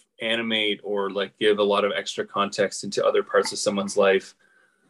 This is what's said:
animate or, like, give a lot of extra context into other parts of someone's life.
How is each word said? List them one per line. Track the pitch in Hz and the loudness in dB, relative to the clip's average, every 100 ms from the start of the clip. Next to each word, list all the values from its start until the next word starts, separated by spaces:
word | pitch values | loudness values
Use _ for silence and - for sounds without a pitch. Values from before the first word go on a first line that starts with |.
| _ - | _ -10
animate | 113 117 113 110 107 101 | -4 -2 0 0 0 -2
or, | 98 101 98 | -4 -4 -2
like, | 98 95 - | -4 -6 0
give | 107 104 | 2 4
a | |
lot | 101 101 101 | 4 4 2
of | 98 | -2
extra | 98 - 107 | -6 -6 -4
context | 101 101 - 95 - | -2 -2 0 -2 -4
into | 101 113 107 | -6 0 2
other | 104 | 2
parts | - 98 98 | 2 0 0
of | 101 | -2
someone's | 104 101 98 104 | -2 -2 -2 2
life. | 98 95 - - _ _ _ _ | 4 2 0 -14 _ _ _ _